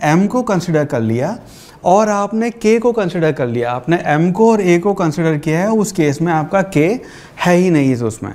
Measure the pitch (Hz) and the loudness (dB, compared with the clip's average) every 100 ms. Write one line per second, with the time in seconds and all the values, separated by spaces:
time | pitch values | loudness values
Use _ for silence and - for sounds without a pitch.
0 | 151 165 196 254 247 185 175 156 147 127 | 0 2 2 0 -2 -2 0 -2 -2 -2
1 | 110 113 151 226 - - - - - 196 | -2 -2 -4 -6 -14 -20 -20 -6 2 2
2 | 214 202 202 220 233 233 208 226 240 226 | 2 0 -2 -2 -4 -2 2 2 2 0
3 | 185 175 160 147 123 120 120 123 151 175 | -2 0 -2 0 -2 -2 -4 -4 -2 -2
4 | 101 151 175 180 226 220 180 170 202 196 | 0 0 0 2 2 2 2 2 2 -2
5 | 165 151 160 151 156 156 202 220 196 - | -2 -2 -2 -2 -2 -2 0 0 -2 0
6 | 147 139 170 160 151 196 190 151 160 254 | 0 0 -2 -2 0 -2 0 0 0 0
7 | - - - - 180 180 185 156 135 123 | -8 -20 -20 -4 2 2 4 2 2 0
8 | 113 107 101 | -2 -6 -10